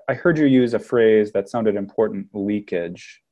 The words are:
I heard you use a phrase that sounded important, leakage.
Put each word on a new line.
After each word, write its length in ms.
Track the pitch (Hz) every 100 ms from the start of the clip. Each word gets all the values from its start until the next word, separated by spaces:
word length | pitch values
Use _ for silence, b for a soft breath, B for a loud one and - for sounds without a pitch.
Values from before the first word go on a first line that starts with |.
| -
I 40 |
heard 240 | 127 175 156
you 80 | 143
use 280 | 131 120
a 40 | 113
phrase 540 | - 123 110 107 107
that 160 | 101 98
sounded 280 | 117 107 101
important, 520 | 98 - 110 98 -
leakage. 920 | 104 101 104 104 90 87 87 - - _